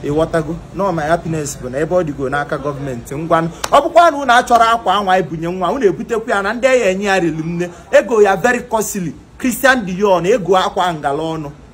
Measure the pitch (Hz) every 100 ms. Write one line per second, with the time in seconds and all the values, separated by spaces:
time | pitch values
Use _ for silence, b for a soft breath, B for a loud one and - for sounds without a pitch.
0 | 143 147 160 165 151 170 - 156 196 170
1 | 147 170 175 160 143 - 123 127 156 180
2 | 170 135 131 143 143 151 139 139 139 120
3 | 117 139 165 165 165 170 B 269 359 339
4 | 339 285 277 240 247 240 226 233 214 190
5 | 202 185 160 156 165 185 175 254 214 170
6 | 214 226 233 202 196 233 254 254 208 190
7 | 202 190 170 156 160 170 175 B B 269
8 | 208 226 208 190 240 247 - 226 214 208
9 | 170 - - - 254 240 269 254 185 180
10 | 208 185 170 240 175 190 185 196 180 160
11 | 143 143 160 160 147 147 -